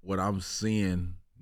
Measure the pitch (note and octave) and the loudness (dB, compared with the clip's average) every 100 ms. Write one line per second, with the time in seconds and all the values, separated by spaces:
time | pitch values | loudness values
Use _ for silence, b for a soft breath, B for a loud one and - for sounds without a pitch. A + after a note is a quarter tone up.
0 | F#2 F#2+ G2 G2 - - A2 A2 F#2+ F2+ | -4 0 0 0 -4 -2 0 2 2 2
1 | F2 F2+ - - | 0 -6 -14 -16